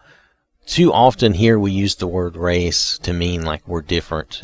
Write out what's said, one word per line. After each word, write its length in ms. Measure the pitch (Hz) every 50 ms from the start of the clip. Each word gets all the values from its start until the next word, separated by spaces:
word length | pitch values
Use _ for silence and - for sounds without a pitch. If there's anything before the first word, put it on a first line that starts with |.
| _ _ _ _ _ _ _ _ _ _ _ _ _
too 260 | - - 160 175 151
often 420 | - 110 123 131 113 - 127 107 92
here 260 | 90 113 113 113 107
we 100 | 101 98
use 240 | 95 98 101 101 -
the 140 | - 95 87
word 260 | 87 92 90 87 80
race 640 | 85 85 87 87 87 87 85 82 - - - - -
to 140 | - 90
mean 320 | 87 85 85 87 87 85 80
like 220 | 80 76 - - -
we're 140 | 87 82
different 600 | 76 - 87 82 - - 82 78 - - - -